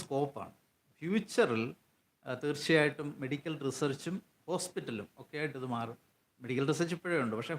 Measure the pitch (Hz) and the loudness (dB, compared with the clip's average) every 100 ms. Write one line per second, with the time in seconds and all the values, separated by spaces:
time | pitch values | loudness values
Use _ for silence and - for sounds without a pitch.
0 | - 139 143 107 85 - _ _ _ _ | -2 0 0 -2 -12 -14 _ _ _ _
1 | 165 220 220 - 190 113 117 - _ _ | 0 0 2 4 4 4 0 -6 _ _
2 | _ _ 131 127 147 147 - 160 151 143 | _ _ -8 -4 -2 0 4 6 6 2
3 | 147 - 131 143 165 151 135 - 147 135 | -6 -6 -4 -4 -4 -2 -2 0 0 0
4 | 170 190 - _ - 180 - 185 131 107 | -4 -6 -8 _ -4 -4 -2 -6 -6 -6
5 | 101 - - 147 151 131 127 117 113 120 | -8 -14 -10 -4 -4 -4 -2 -2 -2 -8
6 | _ _ _ _ 123 127 139 147 170 170 | _ _ _ _ -2 2 2 2 0 0
7 | 180 165 117 110 120 | 0 2 2 0 -2